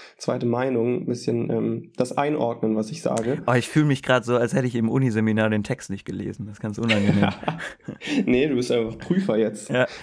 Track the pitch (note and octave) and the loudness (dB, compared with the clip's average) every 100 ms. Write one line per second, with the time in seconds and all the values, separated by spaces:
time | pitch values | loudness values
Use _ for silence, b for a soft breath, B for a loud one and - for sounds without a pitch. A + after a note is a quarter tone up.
0 | B - - B2 B2 A#2 C3 B2 A#2 B2 | B -8 -4 -2 0 0 0 0 0 0
1 | - B2 - A#2+ A#2+ A2+ A2+ A2+ - - | -2 -4 -2 -2 0 0 -2 -4 -4 -4
2 | B2+ - C#3+ D3+ A#2+ A#2 A2 A2 G#2+ - | -2 0 0 0 -2 0 0 0 -2 -4
3 | - A#2 A2+ D3+ A#2+ B2 - D3+ D3 C3+ | -2 0 0 -2 2 2 2 2 4 2
4 | - B2+ A#2 B2 A#2 C3+ B2 A#2 A2+ C3 | 2 2 2 2 2 2 0 0 0 2
5 | C3 A2 A2 A2 A2 G#2+ G2+ B2 - G2 | 2 2 2 4 2 2 0 -6 -6 -10
6 | - F#2+ G2+ - G#2 G#2 A2 G#2 A#2 G#2+ | -8 -8 -8 -8 -12 -8 -8 -2 0 2
7 | G2+ D#3 - - - E3 - - - - | 4 4 2 0 -4 -6 -8 -12 -14 -12
8 | - C#4+ F#3+ B2 D3+ B2 B2 A#2+ A2 - | -4 0 2 2 2 0 0 0 0 -4
9 | - F#3 F#3+ A2 G#2+ G#2+ - B2+ B2 B | -2 0 2 2 2 -2 -2 0 0 B